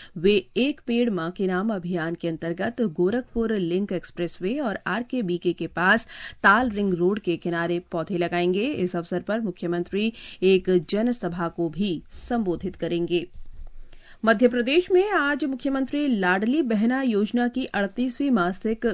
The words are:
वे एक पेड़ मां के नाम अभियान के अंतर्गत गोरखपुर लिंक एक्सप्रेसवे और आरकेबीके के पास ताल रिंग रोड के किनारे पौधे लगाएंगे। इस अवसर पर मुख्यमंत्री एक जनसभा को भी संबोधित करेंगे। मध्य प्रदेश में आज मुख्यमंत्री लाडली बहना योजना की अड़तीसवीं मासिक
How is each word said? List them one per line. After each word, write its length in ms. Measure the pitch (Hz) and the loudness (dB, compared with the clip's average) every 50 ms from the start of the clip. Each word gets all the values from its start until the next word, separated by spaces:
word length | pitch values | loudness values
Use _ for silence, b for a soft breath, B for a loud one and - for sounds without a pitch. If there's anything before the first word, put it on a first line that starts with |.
| B B B | B B B
वे 180 | 170 160 202 208 196 - - - | 0 4 4 4 4 2 0 0
एक 240 | 214 247 285 285 - - | 0 0 0 0 -2 -4
पेड़ 220 | - 233 233 240 240 | -2 0 2 2 2
मां 200 | 196 170 160 170 | 0 0 -2 -4
के 160 | 180 - 196 | -4 -2 0
नाम 280 | 185 185 180 202 226 214 | 0 0 0 0 0 -2
अभियान 400 | 185 165 175 180 170 156 165 170 | -2 -4 -2 -2 -2 -2 -2 -4
के 140 | - - 170 | -4 -4 -4
अंतर्गत 520 | 165 147 165 165 170 185 196 233 240 - 233 202 | -4 -4 -4 -4 -4 -2 -4 -4 -2 -2 -2 -2
गोरखपुर 640 | 151 - 175 190 220 254 240 - - 233 226 220 220 | 0 0 0 2 0 0 -4 -4 -4 -2 -2 0 0
लिंक 360 | 202 180 165 175 190 208 - | 0 0 0 0 0 0 -2
एक्सप्रेसवे 680 | 190 165 - - - - 175 165 - - 175 190 254 302 | -4 -6 -6 -8 -8 -6 -6 -6 -6 -4 -4 -4 -2 -2
और 200 | 285 214 190 - - | -2 -4 -4 -4 -4
आरकेबीके 680 | - 185 226 240 - 262 254 208 175 175 170 - 180 | -4 -4 -4 -4 -4 -2 -2 -2 0 -2 -2 0 -2
के 140 | 170 - 170 | -2 -2 -4
पास 400 | 156 - 165 180 190 214 233 - - B B B B B B | -6 -2 0 4 4 4 4 2 -4 B B B B B B
ताल 280 | - 202 202 233 254 240 | 4 6 6 6 4 0
रिंग 240 | 202 208 202 196 180 | -2 -2 0 0 0
रोड 240 | 165 175 185 208 208 | 2 2 2 2 0
के 180 | - 180 170 | -2 -4 -4
किनारे 420 | - - 175 170 170 170 170 175 175 180 - | -2 -2 -2 -2 -2 -2 -2 -2 -4 -4 -4
पौधे 260 | - 165 160 - 202 175 | -6 -6 -4 -4 -2 -2
लगाएंगे। 460 | 175 170 175 175 175 180 185 202 226 | -2 -2 0 0 2 2 2 0 0
इस 320 | 294 302 - 185 180 - | -2 -2 -2 -2 -2 -2
अवसर 240 | 175 170 - 185 175 | -4 -4 -4 -6 -6
पर 180 | - - 208 233 | -4 -2 -4 -2
मुख्यमंत्री 720 | 226 185 180 - - 170 175 175 175 - - 202 214 226 - B B B B B 180 | -2 -4 -6 -4 -4 -4 -2 -2 -2 -2 -2 -2 0 -2 -2 B B B B B 4
एक 260 | 190 190 180 180 185 185 175 156 - | 6 6 4 4 4 2 2 2 0
जनसभा 580 | 196 208 226 247 240 - 196 170 175 180 170 170 | -2 0 0 0 0 -2 -4 -6 -4 -4 -4 -4
को 200 | 170 - 170 160 | -2 -2 -2 -2
भी 320 | 151 160 202 202 160 - - - - - | -2 -2 -2 -2 -2 -4 -8 -12 -16 -12
संबोधित 560 | - - 247 233 214 180 - - - 185 - | -8 -4 -2 -2 0 -2 -2 -4 -4 -8 -8
करेंगे। 500 | - 175 165 175 170 170 165 175 170 - - - - - - - - - - - - b b b b b b b b b | -6 -4 -2 -2 -2 -2 0 -2 -2 -2 -4 -10 -12 -12 -12 -12 -12 -12 -12 -12 -14 b b b b b b b b b
मध्य 240 | 220 226 202 247 233 | 2 4 6 4 4
प्रदेश 420 | 240 240 233 254 285 359 359 - | 4 2 0 2 2 2 2 4
में 200 | 381 359 392 427 | 4 4 4 4
आज 340 | 392 320 285 285 294 262 311 | 2 0 2 0 0 -2 -2
मुख्यमंत्री 600 | 269 269 247 - 277 269 269 269 - - 294 294 277 | -4 -4 -4 -4 -2 -2 -2 -2 -2 -2 -2 0 0
लाडली 500 | 240 196 185 180 185 190 214 233 269 320 | 0 2 2 2 2 2 2 2 2 2
बहना 380 | 285 226 226 202 220 240 254 262 | 2 2 2 2 2 2 2 0
योजना 440 | 269 247 214 196 214 202 - 240 240 240 | 0 0 2 2 0 0 0 0 0 0
की 160 | 240 262 262 | -2 -4 -6
अड़तीसवीं 640 | - - 202 202 196 - 240 254 262 240 - 285 277 | -4 -2 -2 -2 -2 -2 -2 -4 -4 -2 -2 0 2
मासिक 540 | 247 196 175 180 185 - - 214 226 226 - 233 | 2 2 2 0 -2 -2 -2 -2 -2 0 0 -2